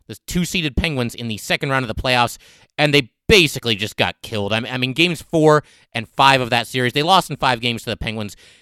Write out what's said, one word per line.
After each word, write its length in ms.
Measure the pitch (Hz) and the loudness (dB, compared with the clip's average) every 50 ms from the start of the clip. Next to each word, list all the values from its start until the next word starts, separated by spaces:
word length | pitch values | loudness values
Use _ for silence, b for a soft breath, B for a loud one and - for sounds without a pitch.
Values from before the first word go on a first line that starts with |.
| _ - | _ -18
the 100 | 110 - _ | -18 -18 _
two-seeded 500 | - - 175 175 - - 185 160 147 117 | -6 -2 -2 -2 -2 -2 -4 -4 -2 -2
Penguins, 380 | - - 165 147 127 120 117 - | -2 -2 -2 -2 -2 -4 -4 -6
in 140 | - 120 113 | -8 -8 -8
the 100 | 107 95 | -8 -8
second 320 | - - 180 - - 139 | -4 -4 -4 -4 -2 -2
round 180 | 135 131 127 107 | 0 -2 -2 -2
of 80 | 110 | -6
the 60 | - | -4
playoffs, 380 | - 131 127 123 120 120 - - b b b b b b b - | -2 0 2 2 2 0 -2 -10 b b b b b b b 0
and 140 | 151 151 | 0 4
they 200 | 143 143 127 - _ _ _ - | 4 4 2 2 _ _ _ 4
basically 480 | 226 196 165 139 - 131 - 117 113 | 4 6 6 4 0 -4 -2 -2 -2
just 220 | 92 107 101 - - | -2 -2 -6 -2 -2
got 240 | 107 90 - _ - | -2 -2 -2 _ -14
killed. 280 | - 113 104 101 98 | -8 -6 -4 -4 -2
I 80 | 107 113 | -2 -4
mean, 140 | 120 110 127 | -4 -6 -6
I 40 | 127 | -6
mean, 160 | 127 131 123 | -6 -4 0
games 280 | 147 165 180 165 - | 0 0 0 0 -6
four 420 | - - - 160 156 156 151 151 b b b b b b - | -8 -4 0 4 4 6 4 4 b b b b b b -8
and 160 | 117 110 - | -8 -8 -8
five 320 | _ - 135 139 135 131 | _ 4 6 6 6 4
of 80 | 127 113 | 2 2
that 160 | 120 120 117 | 0 -2 -2
series, 280 | - - 131 123 123 - | -2 -2 -2 -2 0 0
they 100 | 139 151 | 0 2
lost 260 | 170 190 180 - - | 4 4 2 2 0
in 80 | 147 - | -6 -2
five 240 | 147 131 127 113 | -2 -2 -2 0
games 220 | 117 120 117 110 - | -2 -4 -4 -4 -6
to 80 | 120 | -8
the 60 | 107 - | -8 -6
Penguins. 380 | - 117 107 113 104 101 - b b b b b | -6 -8 -6 -6 -8 -10 -12 b b b b b